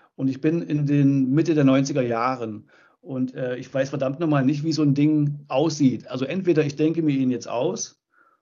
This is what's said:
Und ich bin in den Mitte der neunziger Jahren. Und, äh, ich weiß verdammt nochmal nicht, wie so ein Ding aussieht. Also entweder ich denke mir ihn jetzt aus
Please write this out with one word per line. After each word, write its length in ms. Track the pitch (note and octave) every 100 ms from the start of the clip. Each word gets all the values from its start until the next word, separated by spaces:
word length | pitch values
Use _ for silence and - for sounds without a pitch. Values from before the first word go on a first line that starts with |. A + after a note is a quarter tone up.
| _ -
Und 120 | C3+
ich 100 | C3
bin 220 | D#3 E3+
in 240 | E3 D3 C#3+
den 460 | C#3+ C#3 C#3 C3
Mitte 240 | C#3+ E3 D3+
der 100 | C3+
neunziger 360 | C3+ C3+ C#3
Jahren. 680 | B2 A2+ B2 B2+ A2+ G#2 G2+ _ _ _
Und, 340 | - C3 B2+ C#3+
äh, 220 | B2+ B2
ich 140 | -
weiß 180 | C3 C#3+
verdammt 300 | D3 C3+ C#3+
nochmal 260 | E3 C#3+ C3
nicht, 180 | D3
wie 100 | D#3+
so 80 | D3
ein 120 | D3
Ding 460 | C#3 D3 D3+ D3 D3 -
aussieht. 600 | C3+ D#3+ D3 C#3 A2 -
Also 180 | B2+ -
entweder 400 | F#3 F3 D#3 C#3+
ich 100 | -
denke 260 | D#3 E3
mir 140 | D#3 C3+
ihn 140 | B2+
jetzt 180 | A#2+ -
aus 520 | A#2 D3+ A3 - - _ _ _ _